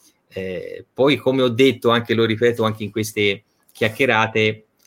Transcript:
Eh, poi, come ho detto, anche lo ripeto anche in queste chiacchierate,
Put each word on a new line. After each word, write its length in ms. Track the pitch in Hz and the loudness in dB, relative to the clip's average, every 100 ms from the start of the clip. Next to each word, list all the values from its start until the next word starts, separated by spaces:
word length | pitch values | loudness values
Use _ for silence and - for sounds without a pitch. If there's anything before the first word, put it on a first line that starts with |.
| _ _ _ | _ _ _
Eh, 560 | 98 95 90 50 - - | -12 -10 -10 -12 -16 -8
poi, 240 | - 156 123 | 0 2 2
come 240 | 131 131 | 0 0
ho 80 | 127 | 0
detto, 400 | 117 135 117 120 | 4 2 4 0
anche 240 | 117 113 | 0 0
lo 100 | 113 | 0
ripeto 400 | 113 107 120 113 | 0 2 0 0
anche 200 | 110 107 | -2 -4
in 80 | 104 | -8
queste 520 | 110 104 107 104 98 _ _ _ | -6 -6 -2 0 -2 _ _ _
chiacchierate, 920 | - 113 110 131 110 110 110 107 107 _ _ | -4 -4 0 0 2 0 0 0 -2 _ _